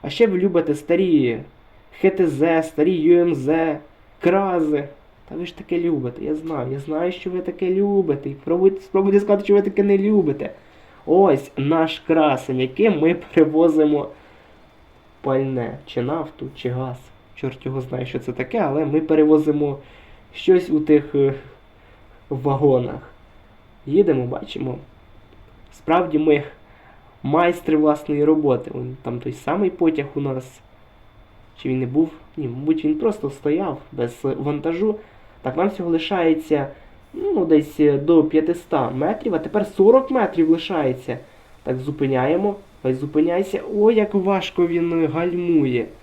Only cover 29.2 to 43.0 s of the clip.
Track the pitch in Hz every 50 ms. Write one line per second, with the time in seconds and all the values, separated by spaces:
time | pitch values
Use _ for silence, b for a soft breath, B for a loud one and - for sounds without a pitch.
29.2 | - 131 123 - - - 156 190 208 185 180 - 170 160 160 156 143 139 - 143
30.2 | 139 139 131 131 127 - - - _ _ _ - - _ _ _ - - _ -
31.2 | - _ _ - - - _ - - 131 131 131 127 123 127 147 165 160 - -
32.2 | - - - - 147 123 120 127 143 151 160 160 156 151 156 156 - 226 208 -
33.2 | - 139 139 - - 147 151 170 196 175 131 - - - - 131 120 117 120 -
34.2 | - 135 135 - 135 143 151 147 143 165 170 175 202 220 214 B B B B B
35.2 | B B B B - 127 127 151 180 208 208 - 180 170 165 160 160 - 202 180
36.2 | 170 165 160 156 - - 160 143 139 139 B B B B B B B _ - -
37.2 | 381 403 381 247 180 160 160 147 147 - - - 151 147 143 139 143 156 170 160
38.2 | 151 156 - 156 156 160 170 175 - - - 143 127 113 131 127 147 170 220 214
39.2 | - 240 185 156 - - - 214 190 - - - 190 208 240 262 262 - 269 254
40.2 | 214 185 - 165 160 156 160 170 - - 190 165 143 131 127 127 - - 123 127
41.2 | b b b b b b b b _ - 131 131 131 147 143 - 147 135 135 127
42.2 | 127 139 160 180 196 208 196 - - _ _ - - 131 127 131